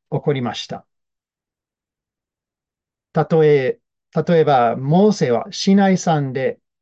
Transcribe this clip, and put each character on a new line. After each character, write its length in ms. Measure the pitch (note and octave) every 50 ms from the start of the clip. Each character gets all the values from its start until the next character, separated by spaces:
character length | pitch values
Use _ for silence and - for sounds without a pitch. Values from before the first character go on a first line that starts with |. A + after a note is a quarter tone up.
| _ _
起 120 | - C#3+
こ 120 | - D#3+ C#3+
り 80 | C3+
ま 140 | B2 A#2 G2
し 120 | - - -
た。 180 | A#2 G2+ - _ _ _ _ _ _ _ _ _ _ _ _ _ _ _ _ _ _ _ _ _ _ _ _ _ _ _ _ _ _ _ _ _ _ _ _ _ _ _ _ _ _ _ _ _ -
た 120 | D#3+ D3+
と 180 | - E3+ D#3+ D#3
え、 360 | D3+ D3 C#3+ C3 - - - _ _ _ _ _ _ -
例 260 | E3 D#3 - F3 E3
え 60 | D#3
ば、 300 | C#3 C#3+ B2+ A#2+ A#2 A2+
モ 340 | B2 C3 C#3 D#3 F3+ G3+ G#3+
ー 20 |
セ 200 | G3 - D#3+ C3
は 200 | A#2+ A2+ - G#3
シ 240 | - - - G3 G3
ナ 140 | G3+ G3 F#3+
イ 80 | F#3+ F3+
山 360 | - - E3 D3+ C#3+ C3+ B2+
で 260 | C3+ C3 - - - _ _ _ _